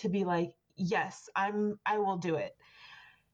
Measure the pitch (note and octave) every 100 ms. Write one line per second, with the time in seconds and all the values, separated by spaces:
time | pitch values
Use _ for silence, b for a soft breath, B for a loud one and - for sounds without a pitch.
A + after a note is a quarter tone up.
0 | G#3 G3 F3+ F3 E3+ - _ - F3+ G3
1 | F#3 - - - G3 G#3 G#3 G#3 - G#3+
2 | G3+ F#3 E3+ D#3 - - B B B B
3 | B B B